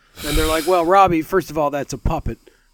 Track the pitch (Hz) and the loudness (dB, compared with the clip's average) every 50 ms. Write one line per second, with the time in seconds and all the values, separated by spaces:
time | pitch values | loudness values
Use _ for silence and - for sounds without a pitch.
0 | _ _ _ - - 147 147 151 156 156 156 160 147 170 185 175 165 170 190 196 | _ _ _ -12 -8 -4 -2 0 0 0 0 -2 0 2 0 2 2 4 6 6
1 | 190 185 170 160 151 - 190 190 - - 151 160 147 143 143 143 131 - 139 117 | 6 4 2 -2 -4 -2 -2 -2 -2 -2 -4 -4 -2 -2 -2 -6 -8 -8 -10 -6
2 | - - 165 147 - - 110 _ _ - _ _ _ _ | -4 -4 -4 -4 -6 -8 -10 _ _ -20 _ _ _ _